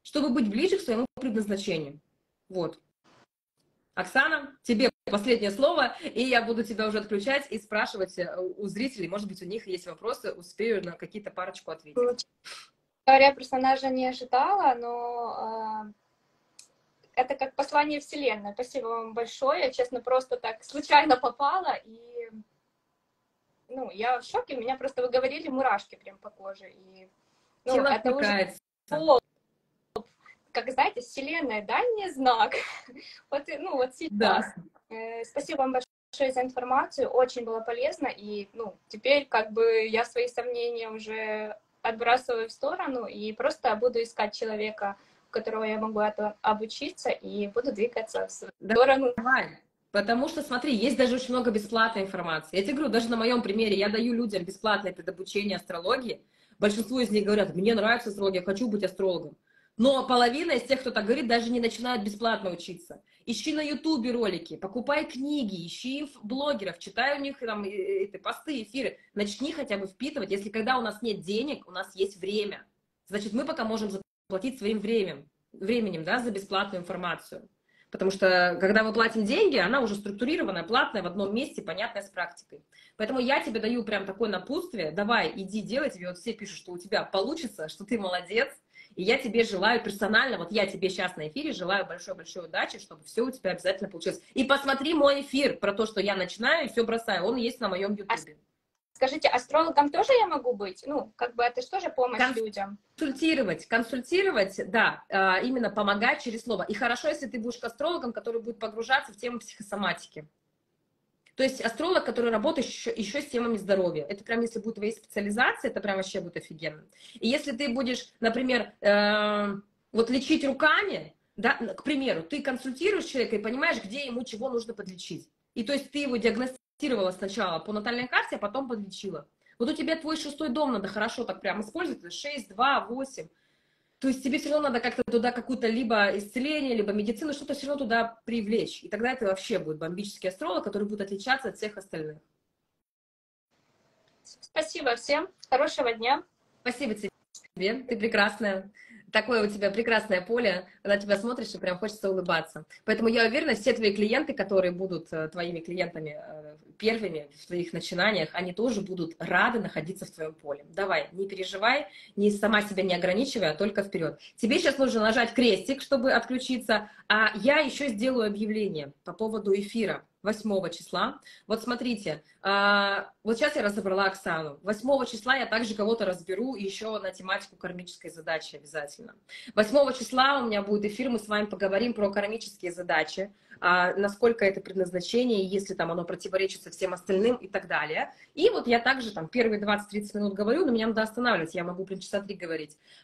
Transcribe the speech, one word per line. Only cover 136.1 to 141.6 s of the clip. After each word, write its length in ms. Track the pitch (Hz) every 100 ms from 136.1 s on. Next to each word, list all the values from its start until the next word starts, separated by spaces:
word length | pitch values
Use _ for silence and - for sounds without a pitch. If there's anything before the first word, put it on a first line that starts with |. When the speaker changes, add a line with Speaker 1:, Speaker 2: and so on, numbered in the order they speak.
| 196
Speaker 1:
исцеление, 560 | 202 254 277 302 269
либо 180 | 226 202
медицину, 400 | 208 208 233 311
что-то 220 | 277 294
все 140 | 277 269
равно 160 | 285
туда 360 | 240 233 226 - -
привлечь. 580 | 233 202 220 160 -
И 40 | -
тогда 240 | 208 240
это 120 | 262
вообще 340 | 202 190 - 190
будет 200 | 156 151
бомбический 500 | 160 180 202 - 185
астролог, 340 | 185 320 339
который 240 | - 202 208
будет 140 | 208
отличаться 480 | 196 196 254 269 220
от 80 |
всех 220 | -